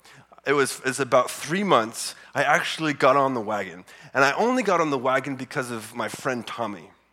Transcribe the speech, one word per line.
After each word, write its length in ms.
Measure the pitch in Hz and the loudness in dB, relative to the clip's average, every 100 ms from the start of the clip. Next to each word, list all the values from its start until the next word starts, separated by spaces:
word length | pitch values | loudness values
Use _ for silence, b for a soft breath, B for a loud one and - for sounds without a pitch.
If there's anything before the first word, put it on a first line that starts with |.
| B B B - 135 | B B B -8 0
it 60 | |
was, 280 | 143 131 - | 2 2 -2
it's 160 | 135 127 | -4 -2
about 300 | 127 127 123 | 2 4 4
three 340 | - 135 185 | -4 -4 -2
months, 520 | 202 131 110 113 - B B | 4 4 4 -4 -10 B B
I 80 | 131 | -2
actually 520 | 139 165 - - 156 | 2 2 0 -2 -2
got 220 | 139 143 139 | 4 4 6
on 200 | 135 127 | 2 0
the 60 | |
wagon. 440 | 104 107 95 87 - B 147 131 | -4 -6 -6 -12 -18 B -4 2
And 80 | |
I 80 | 139 | 4
only 320 | 139 226 254 | 4 0 0
got 180 | 202 170 | 0 2
on 80 | 156 | 2
the 80 | 135 | 0
wagon 380 | 127 131 135 131 | 0 -2 -2 -8
because 340 | 123 147 123 | -8 -6 -6
of 240 | 117 110 | -8 -10
my 140 | 120 107 | -8 -8
friend 400 | - 139 123 104 | -6 -6 -6 -8
Tommy. 420 | - 110 98 80 _ _ | -8 -8 -8 -16 _ _